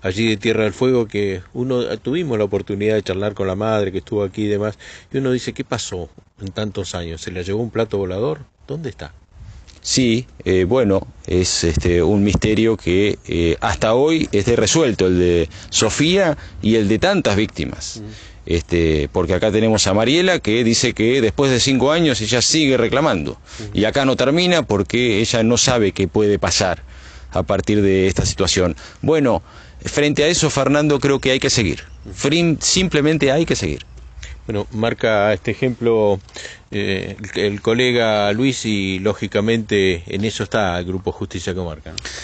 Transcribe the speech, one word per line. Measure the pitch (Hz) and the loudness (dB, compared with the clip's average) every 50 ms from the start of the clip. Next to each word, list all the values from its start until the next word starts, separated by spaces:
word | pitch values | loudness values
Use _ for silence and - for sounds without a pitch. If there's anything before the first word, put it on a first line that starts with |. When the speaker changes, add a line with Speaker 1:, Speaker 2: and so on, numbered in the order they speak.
Speaker 1:
allí | - 95 92 104 113 113 | -6 -4 -2 0 0 0
de | 107 98 | 0 0
Tierra | 107 113 110 107 107 | 0 0 2 2 0
del | 107 | 0
Fuego, | 98 - 131 131 131 120 113 | 0 0 0 2 2 2 0
que | 107 - 101 101 98 95 92 90 - - | 0 -2 -2 -2 -2 -4 -6 -8 -12 -8
uno, | 117 127 131 127 123 120 - 104 110 | -6 -4 -2 -2 -2 -2 -4 -6 -6
tuvimos | - 120 139 175 175 143 117 107 | -6 -4 -4 -4 -2 -2 0 0
la | 104 | 0
oportunidad | 98 104 98 95 - 101 98 104 107 107 | 0 0 -2 -2 -4 -4 -2 0 0 0
de | 107 101 | 0 0
charlar | - 92 95 104 107 101 | -2 -4 -2 -2 -4 -4
con | - 98 | -2 -4
la | 95 92 | -2 -2
madre | 98 107 110 110 104 101 95 | -2 -2 0 0 0 0 -2
que | 92 92 | -4 -6
estuvo | - - 113 104 101 | -6 -4 -2 -2 -2
aquí | 92 - 107 107 | -2 -4 -4 -2
y | 104 | -2
demás, | 104 101 104 107 104 - - - - - - - | 0 0 -2 -4 -6 -8 -16 -20 -20 -20 -20 -6
y | - 135 | -6 -2
uno | 135 127 127 | 0 0 0
dice, | 123 - 123 | -2 -2 -6
"¿Qué | - - 131 | -8 -8 -8
pasó | - 123 110 - - 101 90 85 - - - - _ _ - | -6 -6 -6 -6 -8 -8 -10 -10 -10 -14 -20 -20 _ _ -12
en | 101 95 - | -12 -10 -6
tantos | - 107 104 95 101 95 - - | -6 -6 -6 -6 -8 -8 -6 -6
años? | 90 85 82 82 82 | -8 -8 -8 -10 -10
¿Se | - - | -12 -10
la | 90 92 | -10 -8
llevó | 90 95 98 110 | -6 -4 -4 -4
un | 120 110 | -4 -4
plato | - 120 113 110 - 98 | -2 -2 -2 -2 -2 -4
volador? | 98 90 90 98 117 147 156 147 127 - _ _ - - | -2 -2 -4 -4 -4 -4 -4 -6 -12 -20 _ _ -14 -12
¿Dónde | 139 160 160 123 | -10 -8 -8 -10
está?". | - - 73 - - - - _ _ - - - - - - - - - | -10 -12 -16 -16 -16 -20 -20 _ _ -20 -20 -18 -18 -20 -20 -20 -20 -14
Speaker 2:
Sí, | - - - 131 127 117 113 120 127 - - - - | -8 -2 0 2 4 4 2 0 0 -6 -16 -8 -2
eh, | 90 92 92 92 | 2 2 2 4
bueno, | 90 120 131 120 101 95 95 - - - - - - | 4 4 2 4 4 2 2 0 -4 -18 -16 -8 -2
es, | 87 90 90 - - - - | 0 0 2 0 0 0 0
este, | 85 82 - - 90 87 87 82 | 0 0 2 2 2 2 4 4
un | 80 104 101 101 | 4 4 4 4
misterio | 104 92 82 - 107 107 104 113 113 110 - | 2 2 2 2 2 2 4 2 2 2 0
que, | - 85 90 95 104 101 - - - - | 0 0 2 2 2 2 0 -4 -6 -4
eh, | - 85 85 82 82 - | -2 0 2 2 0 0
hasta | - 113 90 - 113 110 113 | 0 -2 -2 0 2 2 2
hoy | 127 143 160 165 160 - - | 4 4 2 2 0 -2 0
esté | - 101 98 117 117 | 0 0 2 2 2
resuelto, | 113 110 - - 160 160 127 98 - 92 92 | 2 2 2 2 2 2 2 2 2 2 2
el | 90 87 | 4 4
de | 90 87 87 85 80 - - - - - | 4 4 4 2 2 0 -4 -16 -18 -6
Sofía | - - 110 107 - - 147 165 180 196 190 165 147 - - - - - | -2 0 0 0 2 2 2 2 4 2 2 2 0 -2 -6 -18 -14 -4
y | - 107 113 | 0 2 2
el | 113 104 98 | 2 4 2
de | 110 - | 2 2
tantas | - 185 202 180 - 113 101 | 2 2 2 2 2 2 2
víctimas. | 98 107 - - - 76 62 - - - - - 113 | 2 0 -2 -4 -8 -8 -8 -8 -10 -12 -12 -12 -12
Speaker 1:
Ujú. | 104 107 107 - - - - - - | -14 -16 -16 -18 -20 -20 -20 -18 -6
Speaker 2:
Este, | - 85 85 - - 87 85 82 80 78 76 73 73 | -2 -2 -2 0 0 0 2 4 4 2 2 0 -2
porque | - 98 87 80 92 | -2 -2 0 0 0
acá | 87 - 110 | 2 2 2
tenemos | 95 110 110 110 110 101 - | 2 2 2 2 2 2 2
a | 101 95 | 2 2
Mariela | 107 113 123 147 170 185 185 175 156 | 2 2 2 2 2 2 2 0 0
que | - 104 107 120 120 | 0 0 0 2 2
dice | 113 117 - - 120 98 | 2 0 2 0 -2 0
que | - 110 117 127 139 | 0 0 2 2 2
después | 113 107 - - 143 135 | 2 0 2 2 2 2
de | 127 117 | 2 2
cinco | - 139 135 123 123 139 | 2 2 2 2 2 2
años | 156 175 170 151 123 107 | 2 2 2 2 0 0
ella | 110 104 123 120 | -2 -2 0 0
sigue | - - - 160 156 135 131 | 0 2 2 2 2 2 2
reclamando. | 120 113 107 110 135 156 151 110 85 73 67 - | 2 2 2 2 2 2 2 0 0 -4 -6 -8
Speaker 1:
Ujú. | - - - - - 110 101 104 | -12 -16 -20 -16 -14 -14 -6 -2
Speaker 2:
Y | - 104 | 0 0
acá | 107 - 139 135 | 2 2 0 0
no | 135 127 | 0 2
termina | - 127 123 151 170 180 180 175 160 120 | 2 2 2 2 2 2 2 2 2 2
porque | - 104 98 98 - - 120 123 120 104 98 | 0 0 0 0 0 0 0 2 2 2 2
ella | 113 - - 117 113 | 0 0 0 2 2
no | 113 120 113 | 2 2 2
sabe | - 135 127 120 104 95 | 2 2 2 2 2 0
qué | - - 95 82 | 2 0 -2 0
puede | - 107 107 104 101 95 | 2 2 2 2 2 2
pasar | - 92 - - 104 92 82 - - - - - - - - - - - | 0 0 0 0 0 0 -2 -4 -8 -20 -20 -20 -20 -20 -20 -20 -18 -6
a | - 90 85 | -4 -4 0
partir | - 101 95 - - 104 104 101 | 0 0 -2 0 2 2 2 4
de | 98 95 95 92 95 | 4 4 4 4 2
esta | 92 - - | 2 0 -2
situación. | - - - 98 87 - 95 90 87 87 - - - - - | -2 0 -2 -2 0 2 2 2 0 0 -4 -10 -20 -14 -6
Bueno, | - - 160 156 143 120 104 82 - - - - - - - - - | 0 2 2 2 4 2 0 0 -2 -8 -20 -20 -20 -20 -20 -12 -12
frente | - - 147 147 147 151 143 143 | -4 0 2 2 2 2 2 2
a | 160 | 2
eso, | 180 160 160 147 | 2 2 0 0
Fernando, | - 143 131 135 143 147 151 151 143 131 | 2 2 2 2 2 2 4 2 2 2
creo | 139 139 139 131 | 2 2 0 2
que | - 131 | 2 0
hay | 131 131 | 0 2
que | - 135 | 0 0
seguir. | - 131 107 82 64 - - - - - - | 0 2 0 0 -2 -4 -8 -18 -20 -18 -16
Speaker 1:
Ujú. | 107 92 | -16 -12
Speaker 2:
Frim-, | - - 139 151 170 170 165 147 - | -4 -2 0 2 2 2 2 0 0
simplemente | - - - 190 185 170 - 147 143 156 160 147 143 135 | 0 -2 0 0 0 2 2 2 2 2 2 2 2 2
hay | 131 156 165 | 2 2 2
que | - 143 | 0 -2
seguir. | - - 80 71 - - - - - - - - - - - - - - - | -2 -2 -4 -4 -6 -10 -16 -20 -20 -20 -20 -18 -18 -16 -16 -16 -16 -10 -6
Speaker 1:
Bueno, | 107 101 101 - | -4 -4 -4 -4
marca | 123 107 113 117 107 - - 110 110 104 101 107 104 | -4 -2 -2 -2 -2 0 0 2 2 4 4 2 2
este | 92 - 120 | 0 -2 -6
ejemplo, | 104 - 131 127 120 - 117 117 113 110 107 104 98 95 - - - - - - - - - - | -4 -2 -2 -2 -2 0 0 2 2 4 4 2 2 0 -4 -12 -18 -16 -16 -16 -18 -20 -18 -10
eh, | - 101 101 98 98 95 92 - 101 - 104 98 - | -6 -6 -4 -2 -4 -4 -4 -8 -10 -12 -14 -8 -4
el, | 90 101 | -2 -2
el | 101 101 98 | 0 -2 -2
colega | - 113 113 120 127 127 120 120 117 110 107 104 101 104 101 | -2 0 0 2 2 2 2 2 2 2 2 2 2 2 2
Luis | 110 131 139 123 - - | 2 0 0 0 -2 -2
y, | 110 107 101 98 95 95 92 | -2 -2 0 -2 -2 -4 -2
lógicamente, | 95 107 98 - 110 95 - 104 104 113 117 113 107 107 107 101 95 95 90 82 82 - | -2 -2 -2 -2 -6 -2 -2 0 0 2 0 0 0 0 2 2 2 2 0 -2 -4 -8
en | - 98 107 | -6 -4 -4
eso | 110 - - 104 | -4 -4 -4 -6
está | - - 113 104 92 87 90 | -2 0 0 0 0 -2 -2
el | 90 | -4
Grupo | 90 92 92 92 92 | -4 -6 -4 -4 -6
Justicia | - - 101 - - 92 - 101 90 | -6 -6 -8 -8 -8 -8 -6 -6 -6
Comarca, | 92 90 82 78 76 - 80 | -4 -6 -8 -8 -12 -14 -14
¿no? | 80 80 - - - - | -14 -12 -12 -12 -12 -12